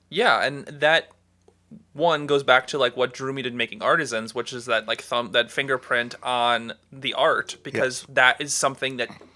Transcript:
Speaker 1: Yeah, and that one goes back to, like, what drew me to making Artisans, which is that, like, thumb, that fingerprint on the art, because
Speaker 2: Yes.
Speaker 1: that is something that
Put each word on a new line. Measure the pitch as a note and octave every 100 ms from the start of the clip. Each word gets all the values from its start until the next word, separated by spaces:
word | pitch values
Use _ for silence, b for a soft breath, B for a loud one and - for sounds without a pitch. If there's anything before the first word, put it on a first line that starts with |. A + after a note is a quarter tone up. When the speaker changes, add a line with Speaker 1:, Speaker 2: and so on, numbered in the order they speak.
| -
Speaker 1:
Yeah, | D#3+ A#3 A2
and | A#2+ C#3+ -
that | D3 D3+ E3 - _ _ _ _ _ _ - _
one | C#3+ E3+ D3+ D3
goes | C#3+
back | C3+ B2+ -
to, | C#3+
like, | B2 A#2+
what | B2+
drew | B2+ C3+
me | C3+
to | B2+
making | B2 A#2 G#2+
Artisans, | A2+ E3 C#3 A2+ A2 A#2+
which | A2+
is | B2+ A#2+
that, | A2 A2
like, | A#2
thumb, | - B2 A#2
that | A#2+ A#2
fingerprint | - C#3 B2+ - B2 A#2+ -
on | B2+ B2 A#2+ A#2 A#2 - _
the | C3+ C3
art, | - D#3 A2+ - -
because | D3 A#2+ C3 B2
Speaker 2:
Yes. | - C3+
Speaker 1:
that | B2+ -
is | D3
something | - C#3 C3+ C3 B2+
that | A#2+ - -